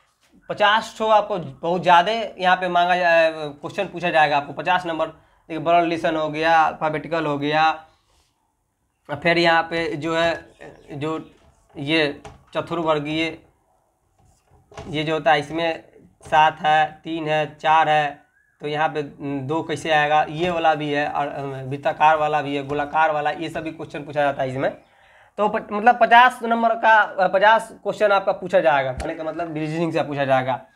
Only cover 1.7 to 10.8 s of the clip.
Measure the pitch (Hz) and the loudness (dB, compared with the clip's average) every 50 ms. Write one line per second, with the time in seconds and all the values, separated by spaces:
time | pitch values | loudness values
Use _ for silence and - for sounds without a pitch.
1.7 | 180 185 147 175 175 170 175 208 226 233 214 - - - 180 180 185 180 185 175 | -4 0 4 6 6 6 6 4 0 -4 -4 -8 -8 -2 2 2 2 2 0 0
2.7 | 175 175 175 180 180 180 180 170 165 165 165 160 160 156 151 147 139 - - 156 | 2 2 2 2 2 2 2 4 4 4 4 2 0 -2 -8 -10 -10 -12 -14 -8
3.7 | - 208 196 170 170 170 170 175 156 156 151 143 147 143 143 160 135 - 151 180 | -6 -6 -6 -6 -6 -4 -4 0 4 4 4 4 2 0 -2 -4 -8 -6 -2 0
4.7 | 180 180 175 170 165 160 160 151 - - _ _ _ _ _ - 165 156 147 165 | 0 0 0 -4 -4 -4 -4 -4 -6 -12 _ _ _ _ _ -10 -10 -4 0 2
5.7 | 170 175 170 165 170 160 180 170 160 160 156 151 147 156 160 165 165 160 156 156 | 2 4 2 2 -2 -2 -2 -2 -2 -2 -2 -4 -2 0 2 4 4 4 4 2
6.7 | - - 160 156 151 151 143 123 165 165 156 147 147 139 143 147 151 156 160 160 | 0 -2 -4 -4 -4 -4 -4 -4 -4 -2 -2 -2 -2 -2 -2 0 2 2 2 2
7.7 | 156 - - _ _ _ _ _ _ _ _ _ _ _ _ _ _ _ _ _ | 0 -2 -8 _ _ _ _ _ _ _ _ _ _ _ _ _ _ _ _ _
8.7 | _ _ _ _ _ _ _ - 147 139 - 170 170 170 170 170 165 165 165 165 | _ _ _ _ _ _ _ -10 -10 -2 0 2 2 4 4 4 4 4 2 0
9.7 | 170 165 165 151 165 147 147 165 165 165 165 165 156 139 - - _ _ - 156 | -4 -4 -4 -4 -4 -4 -4 -2 0 0 0 0 -2 -4 -8 -16 _ _ -20 -20
10.7 | - - | -20 -20